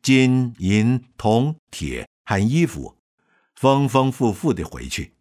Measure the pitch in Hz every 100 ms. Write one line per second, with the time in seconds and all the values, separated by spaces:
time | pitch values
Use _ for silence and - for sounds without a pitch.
0 | - 131 131 127 123 120 90 104 110 127
1 | - _ 110 113 139 156 _ - 71 62
2 | - _ - 98 104 151 170 - 65 _
3 | _ _ _ _ _ _ 135 139 139 131
4 | 131 127 120 95 160 87 82 62 65 -
5 | - _